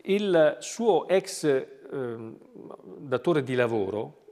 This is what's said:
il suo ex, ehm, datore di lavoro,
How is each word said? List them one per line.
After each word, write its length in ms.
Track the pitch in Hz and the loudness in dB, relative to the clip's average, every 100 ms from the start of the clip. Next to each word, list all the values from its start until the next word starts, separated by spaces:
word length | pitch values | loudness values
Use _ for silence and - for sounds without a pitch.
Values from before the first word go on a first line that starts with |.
| - | -2
il 500 | 202 202 170 151 - | 0 4 4 4 2
suo 480 | - - 226 160 - | -6 -2 2 2 4
ex, 360 | 190 190 - 156 | 2 0 -2 0
ehm, 920 | 131 - - - 139 123 117 113 - - 233 - - - 180 | 0 -2 -12 -14 -8 -8 -8 -12 -16 -20 -20 -18 -18 -18 -18
datore 440 | 147 123 180 156 | -4 -2 2 2
di 140 | 123 123 | 2 2
lavoro, 680 | 120 113 95 104 139 - - | 2 2 -2 -2 -6 -12 -20